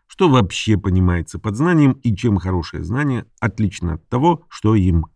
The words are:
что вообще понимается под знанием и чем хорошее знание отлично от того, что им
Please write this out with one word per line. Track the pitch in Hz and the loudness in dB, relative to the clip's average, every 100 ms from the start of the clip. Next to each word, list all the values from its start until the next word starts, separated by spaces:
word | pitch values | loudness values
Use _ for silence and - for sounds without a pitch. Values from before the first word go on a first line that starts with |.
| _ | _
что | - 180 | 0 4
вообще | 131 92 - - 104 | 4 2 -2 0 0
понимается | 101 92 92 87 80 - | 2 2 2 0 -4 -8
под | 107 104 | -8 -2
знанием | 165 165 143 | 0 4 2
и | - 120 95 | 2 -2 -2
чем | 120 98 | 0 0
хорошее | 90 92 80 82 | -2 -4 -4 -8
знание | 80 120 147 120 - _ | -6 -4 -4 -4 -8 _
отлично | 117 - 104 - 87 | -6 -2 -4 -4 -6
от | 76 _ | -6 _
того, | 123 160 160 _ | 0 0 0 _
что | - 107 | -4 0
им | 110 92 82 78 | 2 2 2 0